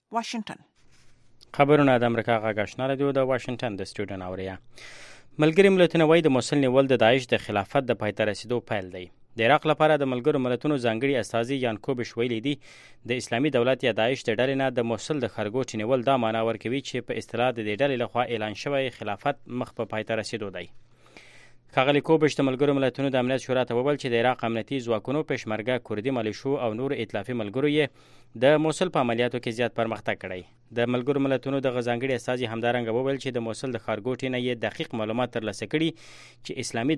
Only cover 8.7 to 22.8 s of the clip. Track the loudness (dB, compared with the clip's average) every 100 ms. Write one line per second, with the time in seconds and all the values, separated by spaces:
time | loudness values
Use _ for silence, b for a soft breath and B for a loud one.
8.7 | -6 -6 -12 -14 -18 -10 0 4 4 4
9.7 | 2 4 4 0 0 0 0 0 -2 -2
10.7 | 0 0 0 0 0 -2 -2 -2 -2 -2
11.7 | -4 -4 -4 -4 -4 -2 -2 -2 -4 B
12.7 | B B B -6 -6 -2 0 2 2 2
13.7 | 2 2 2 2 0 0 0 0 0 0
14.7 | 0 -2 -2 -4 -4 -4 -4 -4 -4 -4
15.7 | -4 0 0 2 2 2 0 0 -2 -4
16.7 | -4 -6 -8 -6 -8 -6 -2 0 0 -4
17.7 | 0 0 0 -2 -2 -2 -2 -4 -6 -4
18.7 | -2 -2 -6 -8 -4 -4 -4 -6 -8 -6
19.7 | -6 -6 -6 -4 -4 -4 -8 -8 -10 -12
20.7 | -16 -20 B B B B B B B _
21.7 | 2 4 4 4 4 4 2 0 2 2
22.7 | 2